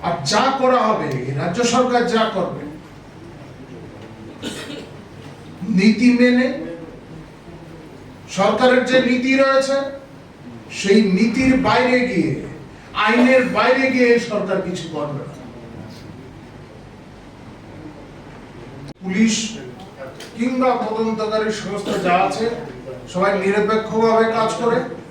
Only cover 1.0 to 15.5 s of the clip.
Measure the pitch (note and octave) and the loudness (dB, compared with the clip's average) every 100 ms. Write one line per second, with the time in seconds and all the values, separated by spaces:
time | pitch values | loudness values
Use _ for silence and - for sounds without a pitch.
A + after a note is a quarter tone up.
1 | C#3 B2+ B2+ C3+ F3 A#3 A#3+ B3 B3 B3 | 0 -4 -4 -4 -2 0 2 2 4 2
2 | - A3 A3 F#3+ F3 - - - - - | 2 2 2 0 -4 -6 -10 -14 -18 -20
3 | - - - - - - - - - - | -20 -20 -18 -18 -18 -18 -18 -16 -16 -18
4 | - - - - - - - D3 - - | -18 -18 -18 -14 -12 -12 -12 -14 -16 -18
5 | - - - - - - F#3 F#3 G#3+ G#3+ | -20 -20 -18 -18 -18 -12 0 4 6 6
6 | B3 A#3+ B3 B3 B3+ - - - - - | 4 6 6 4 2 -2 -8 -12 -16 -18
7 | - - - - - - - - - - | -18 -18 -18 -20 -20 -20 -20 -20 -20 -20
8 | - - - - G3+ A3 B3+ B3 B3 C4 | -20 -20 -12 0 2 4 4 4 4 2
9 | A#3+ B3 C4 C4+ C4+ C4+ C4+ C#4 C#4 - | 4 2 2 4 4 4 2 0 -2 -8
10 | - - - - - - - - G3 G#3+ | -16 -20 -20 -20 -20 -18 -16 -6 4 6
11 | G3 F#3 A3+ B3+ C4 - G#3+ A#3+ B3 B3 | 6 4 2 4 4 4 4 4 4 2
12 | G3 F#3 D3+ C#3+ - - - - - - | 2 0 0 -2 -6 -14 -18 -20 -10 -2
13 | G#3+ A#3+ B3 C4 B3 - A#3+ C4 C4 B3+ | 2 4 6 6 4 2 2 4 2 4
14 | A#3+ A#3 - G#3 F#3 F3+ F3 - D#3 D#3 | 4 4 2 -4 -2 -2 -2 -6 -8 -6
15 | D3 C#3 - - - | -6 -8 -10 -14 -18